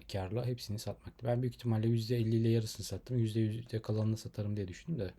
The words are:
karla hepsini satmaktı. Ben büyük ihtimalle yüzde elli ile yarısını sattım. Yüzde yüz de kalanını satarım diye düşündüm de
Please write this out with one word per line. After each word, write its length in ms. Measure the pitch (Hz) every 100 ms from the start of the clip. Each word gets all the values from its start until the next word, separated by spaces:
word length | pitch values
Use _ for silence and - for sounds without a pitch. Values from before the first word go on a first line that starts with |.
| -
karla 340 | 98 95 113 123
hepsini 340 | 120 - 107
satmaktı. 480 | 104 - - - 120
Ben 140 | 120
büyük 140 | 127 -
ihtimalle 320 | 120 110 113
yüzde 300 | 117 110 120
elli 180 | 113 113
ile 140 | 113
yarısını 360 | 117 107 - 92
sattım. 320 | 95 - 127
Yüzde 220 | 110 110
yüz 300 | 110 110 117
de 100 | 110
kalanını 360 | - 107 110 110
satarım 380 | - - 104 104
diye 120 | 92
düşündüm 320 | 90 - 143
de 140 | 90